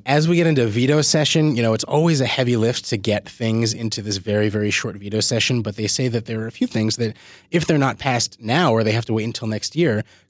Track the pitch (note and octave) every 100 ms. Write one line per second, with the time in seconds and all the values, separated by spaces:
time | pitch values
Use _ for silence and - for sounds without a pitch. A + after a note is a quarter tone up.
0 | B2+ D3 D#3+ F3 E3 C#3+ A2+ A2 B2+ D3+
1 | D3 D#3 D3 D#3+ D3+ A#2+ A2+ A2 - D3
2 | E3 C#3+ A#2+ - B2 A#2+ A2+ - - G#2+
3 | G#2+ G#2 - - A2+ A2+ A2+ A2+ A2+ A2
4 | G#2 G2 G#2 G#2 G#2+ G#2 G#2 - A#2 G2
5 | G2+ G#2+ - A#2 - B2 G#2 G2+ G#2+ -
6 | B2+ A2+ A#2 A2 A2+ - B2 A2 A2 A2+
7 | A2+ - - - _ E3+ D3+ D3+ C3+ A2+
8 | C#3 B2 - - A2 D3 D#3+ A2+ G#2+ A2+
9 | A2+ A2 A2+ - A2 G#2+ - D#3 E3 G#2+
10 | - -